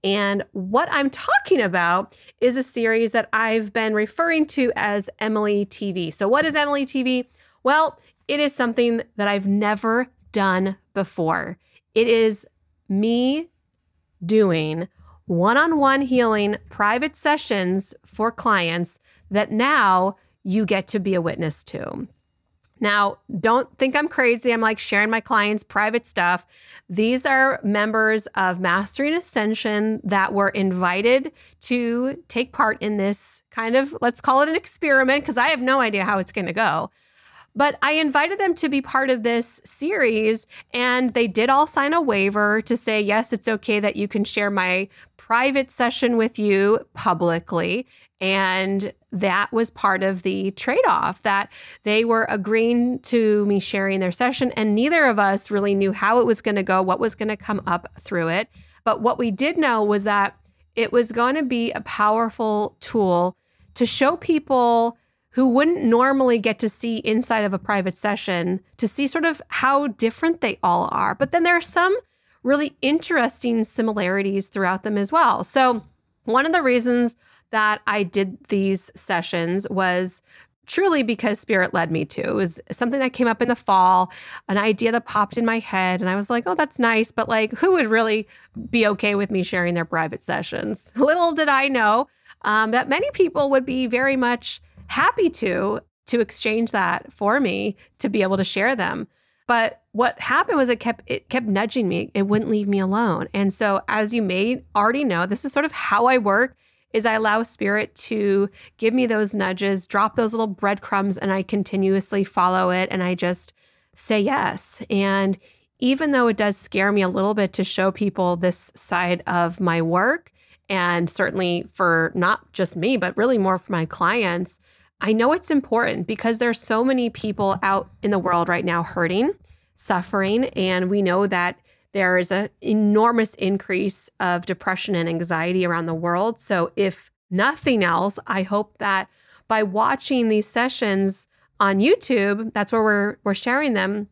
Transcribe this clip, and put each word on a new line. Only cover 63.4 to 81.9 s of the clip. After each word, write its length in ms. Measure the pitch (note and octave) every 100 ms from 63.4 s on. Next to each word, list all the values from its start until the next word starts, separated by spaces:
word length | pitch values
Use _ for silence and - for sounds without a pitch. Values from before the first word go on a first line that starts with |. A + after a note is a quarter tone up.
| _ _ _ -
to 100 | A#3+
show 320 | - C4+ E4+
people 800 | - D#4+ D4+ C4 A#3+ A#3 A#3 A#3 _ _ _
who 160 | - C4
wouldn't 360 | A#3+ D4+ F4
normally 560 | A#3 A#3 C4 C4+ C4 A#3
get 180 | A3 G#3+
to 100 | A3
see 300 | - A#3 A3+
inside 440 | A3+ A3 B3 A3+
of 120 | G#3
a 60 | F#3+
private 360 | - G#3 F#3+ F3+
session, 640 | G#3 G3+ - F3+ F3 F#3 _ _
to 100 | A3
see 180 | - C#4
sort 200 | E4 E4
of 160 | D#4 -
how 360 | - B3+ C#4 C#4+
different 560 | G#3 A3+ - D#4+ E4+
they 160 | A#3 -
all 260 | F#3+ F3 F3
are. 220 | - -
But 180 | - C#4
then 120 | E4+
there 120 | E4+ F4
are 60 |
some 340 | E4 - F4+ G#4 - _ _ _
really 340 | - C#4+ D4 _
interesting 800 | C4 D#4 - E4 B3 - B3 A#3
similarities 840 | A3 - A3+ G#3+ F3+ G3 G3 G3 G3
throughout 320 | - F#3+ F#3+
them 160 | G#3 G#3
as 140 | G3+
well. 320 | D#4+ D4 -
So 400 | - - C4 A#3 - _ _ _
one 240 | - A#3+ D4
of 60 |
the 100 | F4
reasons 520 | C#4 B3 A#3 A#3+ A#3+ - _ _ _
that 300 | A3 G#3+ G#3+ -
I 160 | G#3
did 340 | G3 G3+ G3 - -
these 420 | G3+ G3 F#3+ -
sessions 720 | - - F3+ F3 F3+ E3 F#3 G3
was 520 | G3 F#3 F3+ F#3 - _ - - _ -
truly 360 | - F#4+ D#4+
because 380 | A#3 A#3 A#3+ G#3
Spirit 340 | - G3 F3+
led 180 | F#3 E3